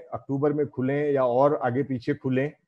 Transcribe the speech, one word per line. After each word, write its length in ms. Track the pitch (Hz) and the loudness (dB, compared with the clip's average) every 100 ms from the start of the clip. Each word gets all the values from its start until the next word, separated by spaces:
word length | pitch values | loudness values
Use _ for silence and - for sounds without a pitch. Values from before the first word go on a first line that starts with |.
| - | -4
अक्टूबर 400 | 113 - 139 147 | -12 -6 -2 0
में 140 | 147 143 | 0 -2
खुलें 440 | - 131 143 147 | -2 -2 0 0
या 140 | 135 127 | 2 2
और 340 | 123 143 151 | 4 4 4
आगे 200 | 123 123 | 0 -2
पीछे 300 | 135 127 131 | -2 -4 -4
खुलें 380 | 139 135 127 143 - | -4 -2 0 -2 -6